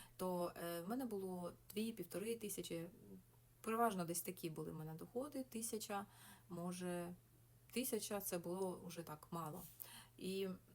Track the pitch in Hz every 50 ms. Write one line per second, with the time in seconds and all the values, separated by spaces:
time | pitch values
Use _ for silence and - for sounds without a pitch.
0 | - - - - 185 185 180 175 175 175 - - 170 170 170 170 170 196 240 262
1 | 269 226 208 196 190 185 185 180 175 175 - - - - - 208 220 226 220 -
2 | 175 - - 175 208 226 233 226 214 202 - - 175 - 175 165 170 175 - -
3 | - 196 190 185 - - - - - - - - - 220 226 226 233 226 202 185
4 | 175 160 175 - - 190 180 - - 165 156 156 156 165 165 160 156 156 160 165
5 | 170 - - 240 269 294 285 262 262 - - 220 226 - 226 214 - - 208 196
6 | 208 - - - - - - - - - 175 170 175 180 180 180 180 180 175 175
7 | 175 175 180 - - - - - - - - - - - - 233 262 - 233 208
8 | - - 208 202 196 - 185 175 170 170 180 190 190 185 175 - - 175 165 170
9 | 165 - 151 151 - - 170 165 160 156 - 180 - - - - - - - -
10 | - - - - - 185 190 190 196 190 185 - - - -